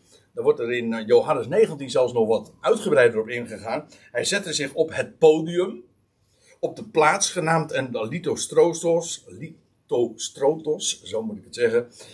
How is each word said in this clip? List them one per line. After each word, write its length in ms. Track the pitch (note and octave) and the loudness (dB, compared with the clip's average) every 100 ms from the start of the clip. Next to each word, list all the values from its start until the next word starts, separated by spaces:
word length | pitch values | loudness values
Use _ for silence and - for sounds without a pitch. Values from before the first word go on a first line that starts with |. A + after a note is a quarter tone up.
| _ _ _ | _ _ _
daar 100 | B2 | -2
wordt 160 | C3 D3 | 0 0
er 120 | A#2 | -2
in, 220 | B2 A#2 | -4 -4
eh, 140 | A2+ G#2+ | -4 4
Johannes 400 | A#2+ D3 D3+ A2 | 4 4 -2 0
negentien 420 | G3 G#3 C#3+ C3 | 2 2 0 -4
zelfs 240 | C3 B2 | 0 0
nog 140 | A#2+ A2 | 2 2
wat 260 | G#2+ - - | 0 -2 -6
uitgebreider 580 | D#3+ - F#3 C#3 A#2+ G#2+ | -2 0 2 4 4 4
op 100 | A2 | -4
ingegaan. 580 | A#2+ A#2 G2+ A2 C#3 - - _ | -8 -8 -10 -6 -8 -8 -20 _
Hij 120 | B2 | -6
zette 300 | - G3+ F3+ | -4 -4 -4
zich 200 | D3 C3+ | -6 -6
op 200 | - D#3+ | -2 -4
het 240 | C3+ A2+ - | -2 -6 4
podium, 640 | D#3+ D#3+ D#3+ F3 G3+ - - _ _ _ _ _ _ - | 6 6 0 -2 -2 -6 -18 _ _ _ _ _ _ -8
op 160 | - - | -6 -6
de 100 | - | -4
plaats 440 | D#3 D3+ G3 - | 4 4 4 -2
genaamd 400 | F3+ D#3+ E3 D3+ | -2 0 0 0
en 200 | C#3 B2 | -4 -4
de 160 | A#2 A2 | -6 -6
litostrotos, 1200 | E3 D3+ A2 - D3+ E3+ E3 E3+ E3 E3 - - | -6 -4 -4 0 4 4 2 0 0 -2 -12 -16
litostrotos, 1800 | - D#3 - _ _ - B2 A#2 - - - C3+ D#3+ D3+ D3+ - - | -16 -16 -18 _ _ -4 0 0 -2 -12 0 0 0 -4 -4 -4 -6
zo 200 | - A2 | -6 -6
moet 140 | A2 F#2+ | -6 -10
ik 60 | |
het 120 | - A#2 | -12 0
zeggen. 320 | A#2 A#2 A#2+ - - | 2 2 -2 -16 -20